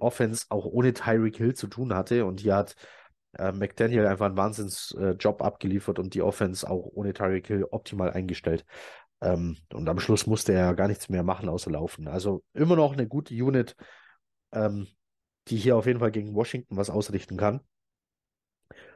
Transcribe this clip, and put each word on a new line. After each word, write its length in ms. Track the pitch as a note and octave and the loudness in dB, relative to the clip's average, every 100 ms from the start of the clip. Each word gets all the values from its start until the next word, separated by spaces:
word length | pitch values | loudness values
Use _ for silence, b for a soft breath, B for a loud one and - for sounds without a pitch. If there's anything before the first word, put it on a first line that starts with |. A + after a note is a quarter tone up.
Offense 460 | A#2+ - A2+ A2 - | 0 2 0 0 -4
auch 160 | G#2+ | -4
ohne 280 | - A#2 B2+ | -2 2 4
Tyreek 440 | B2 - A2+ A2+ - | 2 2 2 2 2
Hill 180 | A2+ | 0
zu 140 | C3+ G#2 | 0 -6
tun 260 | A#2 B2+ | -6 -2
hatte. 300 | F#2+ F#2 A#2+ | -2 2 2
Und 160 | G2+ F#2+ | 0 0
hier 160 | G#2 G2 | 2 2
hat, 180 | G2+ - B B B _ _ | 2 -6 B B B _ _
äh, 180 | - F#2+ | -6 -4
McDaniel 540 | G2 G2+ - A2+ A#2 G#2 | -2 -4 0 2 4 4
einfach 200 | G2 G2+ | 4 0
einen 100 | F#2+ | 2
Wahnsinns-, 600 | G2+ G#2+ G2+ - - - | 0 -2 -8 -8 -10 -2
äh, 120 | F#2+ | 0
Job 280 | F#2 G#2+ G2+ | 2 2 2
abgeliefert 600 | G#2 - G2 G2 - F#2 | -2 -2 -2 -2 -2 -4
und 140 | F#2 | -2
die 80 | F#2+ | 0
Offense 460 | F2 - G2 F#2 - | 0 2 -2 -2 -4
auch 220 | F#2 - | -4 -4
ohne 180 | G2 G2+ | -6 -4
Tyreek 340 | F#2 F#2+ F#2+ - | -2 0 0 0
Hill 180 | G2+ F#2+ | -2 -2
optimal 400 | A2+ - G2 F2+ | -4 -6 -2 -2
eingestellt. 540 | F#2 F#2 F2 - E2 - B B B B - | -2 -4 -4 -2 -2 -4 B B B B -4
Ähm, 360 | - F2 E2+ D#2+ - | 0 0 -2 -6 -10
und 160 | - D#2+ | -6 -2
am 120 | F2 | -2
Schluss 260 | - G#2+ - | 2 2 2
musste 260 | A2 - | 0 2
er 220 | F#2+ F2+ | 4 4
gar 140 | F2 G2+ | 2 0
nichts 200 | G#2 - | 0 -4
mehr 140 | F#2+ | -2
machen, 260 | F2 F#2 G2 | 0 -2 -2
außer 220 | E2+ - | -4 -4
laufen. 380 | D#2 E2 - D#2 | -4 -4 -8 -6
Also 340 | F#2 G2+ C3+ _ | -4 -2 -4 _
immer 200 | - D#3+ | 0 4
noch 180 | E3+ D3 | 6 4
eine 140 | C#3 A2+ | 2 -2
gute 280 | C#3+ D3 | -4 -6
Unit, 420 | A#2 B2+ C3+ A#2+ - B B B B _ _ - | -2 2 2 0 -6 B B B B _ _ -10
ähm, 380 | A2 G#2+ G2+ F#2+ _ _ _ _ _ - | -2 -2 -2 -8 _ _ _ _ _ -4
die 100 | A2+ | 0
hier 200 | A#2 A#2 | 4 4
auf 100 | A2+ | 4
jeden 140 | A#2+ | 2
Fall 100 | A#2 | 2
gegen 240 | A2 G#2 | 0 -4
Washington 420 | G#2 A#2+ B2+ - F#2+ | -2 -2 -4 -6 -4
was 140 | G2+ | -2
ausrichten 460 | G#2 - G2 - F#2 | -2 -2 -4 -4 0
kann. 240 | G#2 C3+ _ _ _ _ _ _ _ _ _ _ _ B B | 0 0 _ _ _ _ _ _ _ _ _ _ _ B B